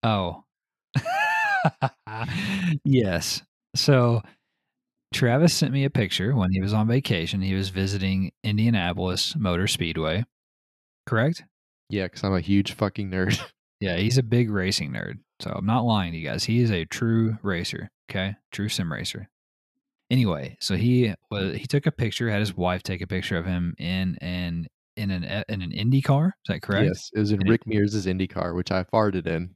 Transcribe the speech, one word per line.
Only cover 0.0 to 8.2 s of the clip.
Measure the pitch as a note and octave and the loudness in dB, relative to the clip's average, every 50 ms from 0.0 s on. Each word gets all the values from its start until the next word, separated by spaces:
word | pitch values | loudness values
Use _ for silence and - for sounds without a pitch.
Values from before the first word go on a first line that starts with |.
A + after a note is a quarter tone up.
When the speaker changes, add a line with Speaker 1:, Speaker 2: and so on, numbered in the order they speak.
| - | 2
Speaker 1:
Oh. | A#2 A2 G2+ F#2+ F2 E2 - - _ _ _ _ _ _ _ _ _ _ | 2 2 2 2 -2 -4 -8 -14 _ _ _ _ _ _ _ _ _ _
<laughs> | - - E5 F5+ G5 G#5+ A5 A5 A5 A5 G#5 G5+ G5 F5+ D4+ - _ - C3+ - _ _ - G#2+ A2 A#2 - - - G3 - G3 G3 F#3 F3 E3 C#3+ _ | -6 -4 -2 -2 0 0 0 0 0 0 0 0 0 0 -2 -2 _ -6 -6 -6 _ _ -14 -10 -8 -6 -6 -4 -4 -4 -4 -4 -2 -2 -2 -2 -2 _
Yes. | C#3+ C3+ B2+ A2+ G2 F2+ E2 D#2+ - - - - _ _ _ _ _ _ | 2 2 4 4 2 0 -2 -2 -4 -6 -8 -10 _ _ _ _ _ _
So, | - - - C#3+ C3 A#2+ A#2+ A#2 A#2 G#2 - _ _ _ _ _ _ _ _ _ _ _ _ _ _ _ _ - | -2 2 4 6 6 6 4 2 0 -2 -6 _ _ _ _ _ _ _ _ _ _ _ _ _ _ _ _ -2
Travis | - - A#2+ A#2+ C3+ E3 F3 - | 2 2 4 4 6 6 4 4
sent | - - C#3 B2+ | 4 0 2 2
me | C#3 C3+ | 2 0
a | C#3 | 2
picture | - - G#2+ F#2+ - - F#2 G#2+ C#3 | 2 2 0 0 0 -2 0 2 2
when | B2 F#2+ F2+ | 4 4 4
he | F#2 F#2+ | 2 2
was | F#2 G2 G#2 | 2 2 2
on | G#2+ A2 A2 | 2 2 4
vacation. | A#2 C3 C#3 - A2+ F2 E2 - - G2 | 2 2 2 2 0 0 0 0 -2 -2
He | F#2 F#2+ F#2+ | 0 0 0
was | F#2+ F#2+ F#2+ | 0 0 -2
visiting | F#2+ F#2+ F#2+ F#2+ G2 G2+ F#2 G2 F#2+ F#2+ | -2 -2 0 0 0 0 0 0 0 0